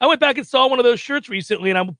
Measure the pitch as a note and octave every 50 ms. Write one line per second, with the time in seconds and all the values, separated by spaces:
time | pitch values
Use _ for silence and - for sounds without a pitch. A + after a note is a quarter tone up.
0 | B3+ D4+ D#4+ B3+ D4 C#4 C#4 D4 A3 - - C4 C4 C4 C4+ B3+ B3 A#3+ A#3+ -
1 | - - C#4 C#4+ - B3 G3 F#3+ - - G#3 - F#3 F#3+ F#3 F#3 F#3 F#3 D#3+